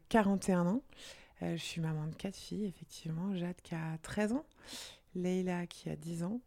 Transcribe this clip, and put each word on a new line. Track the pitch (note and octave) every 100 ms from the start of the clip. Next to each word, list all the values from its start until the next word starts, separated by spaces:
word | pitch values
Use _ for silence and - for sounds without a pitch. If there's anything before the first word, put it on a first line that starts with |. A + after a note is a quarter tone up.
| -
quarante | A3+ G3+ G3 -
et |
un | F3+
ans. | F3 A#3 - - - - - -
Euh, | F2 E3
je |
suis | - -
maman | D#3+ D#3 D#3
de |
quatre | D3+ G3 F#3
filles, | - F3 G#3
effectivement. | - - - D#3+ D#3+ F#3+
Jade | F#3+ F3 F3+
qui | -
a | E3 D#3+ D#3+
treize | - - G#3
ans, | B3+ - - - - - - _
Leïla | F#3 F3+ F#3 F#3 F3 F3
qui | - E3
a | D3+
dix | D#3+ E3+
ans, | F3 A#3+